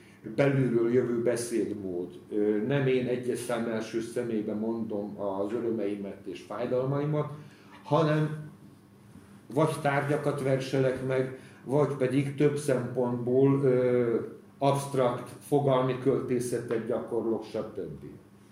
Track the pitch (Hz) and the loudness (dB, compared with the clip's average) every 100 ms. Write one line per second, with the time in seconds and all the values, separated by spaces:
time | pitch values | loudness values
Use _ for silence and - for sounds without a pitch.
0 | - - 107 123 139 135 120 117 117 127 | -20 -16 -6 0 2 4 2 2 4 4
1 | 120 117 - - - 113 95 104 95 87 | 2 2 0 0 0 -2 -2 -4 -6 -6
2 | 90 - - 107 104 107 120 143 131 127 | -8 -12 -6 0 2 2 2 2 2 2
3 | 123 123 123 - - 117 113 110 - 113 | 0 -2 -2 -4 -2 -2 -2 -4 -4 -4
4 | 110 123 117 110 107 107 110 113 101 104 | -4 -4 -2 -2 -2 -2 -2 -2 -4 -4
5 | 104 95 101 95 104 117 117 110 101 101 | -6 -4 -4 -2 -2 -2 -2 -2 -2 -4
6 | 98 - 98 87 - 107 127 127 131 143 | -6 -10 -12 -12 -10 -6 -2 0 0 -2
7 | 147 151 139 - - - - - - 151 | 0 -2 -4 -8 -16 -20 -20 -18 0 2
8 | 151 156 151 - - - - - - - | 4 2 0 -4 -10 -16 -20 -20 -20 -20
9 | - - - - - 131 156 - 143 139 | -20 -20 -20 -20 -4 0 0 2 0 2
10 | 135 147 143 - 135 135 - 135 131 - | 2 0 0 0 0 0 0 2 2 0
11 | 127 131 131 - - - - 143 135 135 | 0 0 -2 -6 -16 -16 0 2 2 2
12 | 127 135 139 - 147 - - 123 120 127 | 0 2 0 2 2 2 0 0 0 -2
13 | 120 120 117 131 139 139 135 123 123 123 | -2 -2 2 6 6 6 4 4 4 4
14 | 120 110 - - - - 139 139 - 131 | 2 0 -2 -10 -20 -2 0 2 0 0
15 | 120 120 - - - 143 139 127 135 127 | 2 0 -8 -16 0 2 4 4 2 0
16 | 139 117 120 123 123 117 - 113 107 113 | 2 2 0 -2 0 -4 -2 -2 -2 -4
17 | - 117 113 110 - 110 - 98 80 71 | -2 -2 0 -2 -4 -6 -6 -8 -10 -10
18 | 71 - - - - | -14 -18 -20 -20 -20